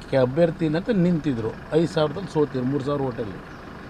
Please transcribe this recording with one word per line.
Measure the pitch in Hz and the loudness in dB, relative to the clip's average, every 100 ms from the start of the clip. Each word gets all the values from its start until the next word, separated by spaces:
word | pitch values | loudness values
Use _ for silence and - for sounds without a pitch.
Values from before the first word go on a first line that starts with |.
| - | 0
ಕೆ-, | 135 | 2
ಅಭ್ಯರ್ಥಿ | 127 139 170 160 160 | 4 4 2 2 0
ಅಂತ | 156 208 | 0 0
ನಿಂತಿದ್ರು. | 208 175 165 147 117 110 - - | 2 4 2 0 -2 -2 -6 0
ಐದು | 156 170 | 2 2
ಸಾವಿರದಲ್ಲಿ | 160 151 160 180 | 2 0 -2 -2
ಸೋತಿದ್ರು, | 156 147 131 127 | 0 2 0 0
ಮೂರು | 143 | 0
ಸಾವಿರ | 131 143 | -2 -2
ಓಟಲ್ಲಿ. | 131 113 110 87 - - - - - | -2 -4 -6 -8 -14 -16 -16 -16 -14